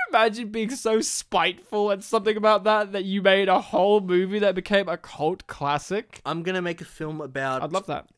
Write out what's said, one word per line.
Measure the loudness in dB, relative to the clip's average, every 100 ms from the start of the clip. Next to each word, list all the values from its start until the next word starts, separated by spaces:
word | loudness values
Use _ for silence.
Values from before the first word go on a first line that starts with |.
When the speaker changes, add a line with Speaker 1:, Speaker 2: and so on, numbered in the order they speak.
| 0
Speaker 1:
imagine | 2 2 0 -6
being | -4 -4
so | -4 0 0
spiteful | 0 -6 -2 0 0 -2 -6 -2 0
at | -2
something | 0 0 0 2
about | 4 4
that, | 4 2 0
that | -4 -2
you | 2
made | 4 4 4
a | 2
whole | 2 2 4 4
movie | 4 2 2 0
that | 0 0
became | 0 0 0
a | -4
cult | -8 -4 -4 -4 -10
classic? | -6 -2 -2 -2 -6 -6 -10 -6
Speaker 2:
I'm | -4
gonna | -4 -4
make | -4 -6
a | -12
film | -12 -10 -8
about | -8 -6 -4 -4
Speaker 1:
I'd | -4
love | -4 -6
that. | -10 -10